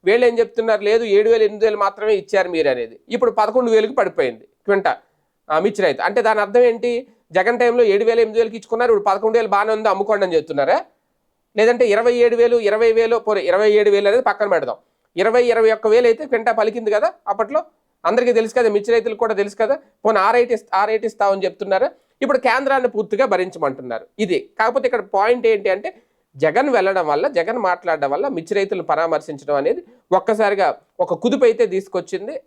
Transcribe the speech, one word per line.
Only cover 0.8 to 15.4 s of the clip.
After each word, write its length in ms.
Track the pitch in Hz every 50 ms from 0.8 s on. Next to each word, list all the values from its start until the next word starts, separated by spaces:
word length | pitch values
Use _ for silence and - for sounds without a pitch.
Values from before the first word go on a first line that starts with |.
| 202 202
లేదు 140 | 220 226 233
ఏడు 260 | 220 196 208 214 226
వేలు, 140 | 233 226 220
ఎనిమిది 220 | 208 208 208 214
వేలు 140 | 220 214 208 202
మాత్రమే 280 | 196 196 - 208 214 214 196
ఇచ్చారు 280 | - - - 190 180 180 170
మీరు 140 | 160 151 143 131
అనేది. 220 | 123 117 113 113 - _ - 208
ఇప్పుడు 160 | 233 254 233 220 -
పదకొండు 300 | 214 214 214 254 247 233 220
వేలుకి 200 | 220 214 220 262 269
పడిపోయింది 460 | 208 185 - - 143 127 117 113 - _ _ _ _
క్వింటా, 280 | - 202 196 185 - 120 - _ _ _ _ _ _ _ _ _ -
ఆ, 80 | 151 160
మిర్చి 240 | 185 214 208 - 190
రైతు. 160 | 165 - 175
అంటే 200 | - 180 202 247
దాని 200 | 214 220 220 214 208
అర్థం 180 | 202 202 247 247 240
ఏంటి? 200 | 226 233 214 240 240 233 269 _ _ _ _ _ 156
జగన్ 220 | 185 185 220 240 233
టైంలో 240 | 240 240 233 247 240 208 196
ఏడు 100 | 208 233 220
వేలు, 120 | 226 233 226
ఎనిమిది 140 | 220 214 226
వేలకి 160 | 226 220 220 226
ఇచ్చుకున్నారు, 320 | - _ 226 226 247 240 226
ఇప్పుడు 160 | 202 202 208
పదకొండు 260 | 190 202 220 220 220
వేలు 140 | 233 226 202 190
బాగానే 180 | 202 208 220 220
ఉంది 120 | 214 220 220 185
అమ్ముకోండి 320 | 196 202 208 220 202 196
అని 100 | 180 165
చెప్తున్నారా? 440 | 160 147 - 151 143 139 147 180 320 370 _ _ _ _ _ _ _ _ _ _ _ _ _ _
లేదంటే 280 | 208 214 226 247 233 196
ఇరవై 260 | 208 202 214 226 247 247 240 240
ఏడు 100 | 233 226
వేలు, 220 | 233 240 233 240 233 214 202
ఇరవై 220 | 202 220 233 226
వేలు, 260 | 226 226 226 226 233 226 226
పోనీ 160 | 214 214 202 147 165
ఇరవై 220 | 175 190 214 214
ఏడు 180 | 208 208 208 208
వేలు 180 | 202 202 202
అనేది 160 | 202 202 247 247 214
పక్కన 180 | 196 - 214 202 185
పెడదాం, 220 | 160 143 120 110 - _ _ _ _ _ _ _
ఇరవై, 280 | 165 190 226 220 247